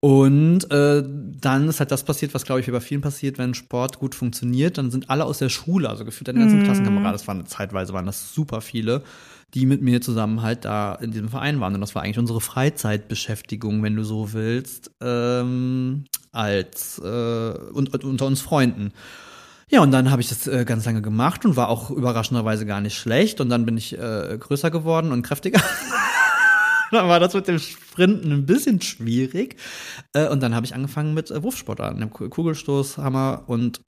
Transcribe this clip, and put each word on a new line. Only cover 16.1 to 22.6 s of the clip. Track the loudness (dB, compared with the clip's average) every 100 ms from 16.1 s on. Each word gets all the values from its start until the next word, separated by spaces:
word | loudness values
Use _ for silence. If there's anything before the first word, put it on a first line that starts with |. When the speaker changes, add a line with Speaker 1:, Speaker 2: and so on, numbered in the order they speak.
| -12 _
Speaker 1:
als, | -4 0 0 -2 -8 -12 -10
äh, | -8 -4 -2 -2 -4 -6 -8
und, | -4 -4
und | -4
unter | -4 -2 0
uns | -2
Freunden. | 0 2 2 2 -8 -8 -20 -20 -20 -20 -20 -20 _
Ja, | 6
und | 6
dann | 6 4
habe | 4
ich | 0
das, | -4 -2
äh, | -2 0
ganz | -2 0
lange | -2
gemacht | 0 2 0 2 2
und | 2
war | 2
auch | 0 -4
überraschenderweise | -2 0 0 0 0 0 -2